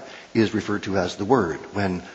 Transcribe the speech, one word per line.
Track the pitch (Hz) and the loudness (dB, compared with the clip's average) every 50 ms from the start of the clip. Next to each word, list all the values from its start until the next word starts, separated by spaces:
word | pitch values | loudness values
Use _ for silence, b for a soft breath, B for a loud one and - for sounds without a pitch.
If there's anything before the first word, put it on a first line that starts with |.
| B B B B B B | B B B B B B
is | - 117 110 95 104 | 2 2 4 4 2
referred | 107 - - 104 98 - | -2 -2 0 -4 -4 -2
to | 104 95 | 0 0
as | 98 90 90 - | 0 0 0 -2
the | - 101 | -4 2
Word, | 98 135 123 95 82 76 - - - - | 4 4 4 4 2 -2 -6 -8 -6 -4
when | 104 101 95 90 87 B B | -2 0 0 0 -2 B B